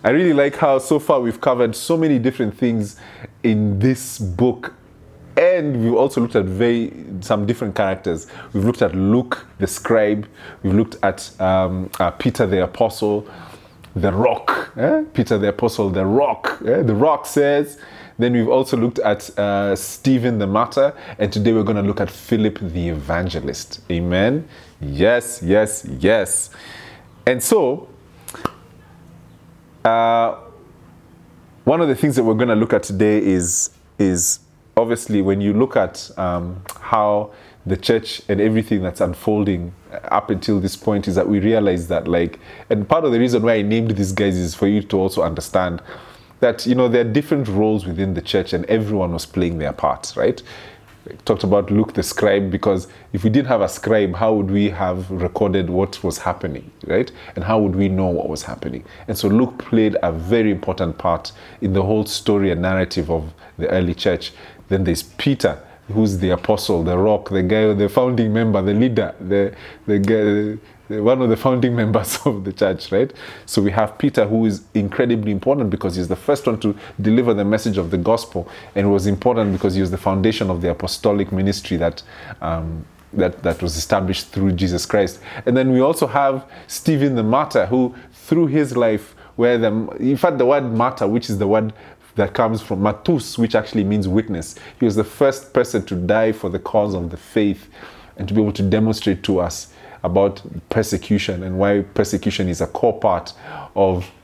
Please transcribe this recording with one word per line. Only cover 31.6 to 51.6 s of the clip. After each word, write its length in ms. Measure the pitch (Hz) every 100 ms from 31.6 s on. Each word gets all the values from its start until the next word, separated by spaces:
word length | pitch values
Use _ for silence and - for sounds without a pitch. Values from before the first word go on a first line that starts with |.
one 180 | - 160
of 60 | 165
the 60 |
things 220 | 131 151 127
that 80 |
we're 80 | 113
gonna 240 | 107 120 107
look 160 | 110
at 100 | 107
today 400 | - 95 107 104
is, 460 | 101 92 87 - - - _ _
is 400 | 98 90 - - _ _ _ -
obviously 420 | 117 117 - 107
when 220 | 95 98
you 100 | 101
look 240 | 104 131 131
at, 340 | 95 - - -
um, 460 | 92 87 87 90 95 -
how 500 | - 110 107 104 104 - - - -
the 100 | 95
church 460 | - 113 - - -
and 100 | 101
everything 400 | 110 110 107 104
that's 220 | 92 -
unfolding 720 | 87 80 - 107 104 90 87 92 - -
up 260 | - 104 -
until 280 | 98 - 104
this 160 | 92
point 320 | - - 104 95
is 80 |
that 140 | 92 90
we 100 | 104
realize 500 | 98 113 101 90 85
that, 200 | 85 82
like, 320 | 87 87 - - - -
and 180 | 107 104
part 160 | 156
of 80 | 156
the 60 | 117
reason 240 | 123 120
why 140 | 113 113
I 40 |
named 280 | 101 113 113
these 220 | 104 95
guys 240 | 98 101 92
is 180 | 87
for 120 | - 98
you 140 | 104
to 140 | 104 98
also 220 | 95 90
understand 600 | 85 82 - 92 90 85 - - - - - -
that, 260 | 123 110 -
you 80 |
know, 140 | 127 123
there 140 | 120
are 100 | 117
different 340 | 110 147 147 120
roles 380 | 98 107 110
within 300 | 90 85 95
the 80 | 87
church 320 | - - 92
and 100 | -
everyone 480 | 82 110 107 104 90
was 140 | 85 -
playing 320 | - 85 85
their 160 | 73
part, 400 | 69 73 65 - -
right? 260 | - - - - - - - - - -
talked 200 | - 107
about 260 | 98 101